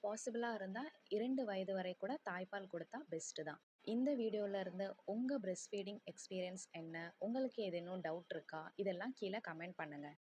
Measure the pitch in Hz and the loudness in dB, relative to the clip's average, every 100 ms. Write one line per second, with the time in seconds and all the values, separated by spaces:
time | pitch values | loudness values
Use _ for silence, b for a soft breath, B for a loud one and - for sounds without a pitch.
0 | 208 220 - 233 233 220 190 202 302 - | -2 0 0 2 2 2 0 -2 -4 -8
1 | - 214 240 262 233 190 190 190 180 180 | 0 2 4 4 4 2 2 2 2 0
2 | 196 285 - 180 185 202 190 170 - 247 | 0 0 0 -2 -2 -4 -2 -4 -4 -6
3 | 302 165 - - 156 147 _ _ - 226 | -2 -2 -2 -4 -4 -6 _ _ 0 4
4 | 262 277 220 208 202 196 185 180 196 - | 6 6 4 2 2 2 0 -2 -2 -4
5 | - 214 254 277 190 180 - 202 196 208 | -2 0 2 2 2 -2 -2 -2 -2 -6
6 | - - - 185 180 185 - 170 165 165 | -10 -12 -4 -2 -2 -4 -8 -8 -6 -4
7 | 170 - 202 247 262 226 202 175 175 185 | -6 -4 0 2 2 2 0 0 -2 -2
8 | 165 165 175 165 - 156 160 - 196 175 | 0 -2 -2 -6 -4 -6 -6 0 0 2
9 | 220 262 202 208 185 160 175 180 156 147 | -2 -2 -2 -2 -4 -4 -6 -4 -6 -4
10 | 147 147 | -8 -12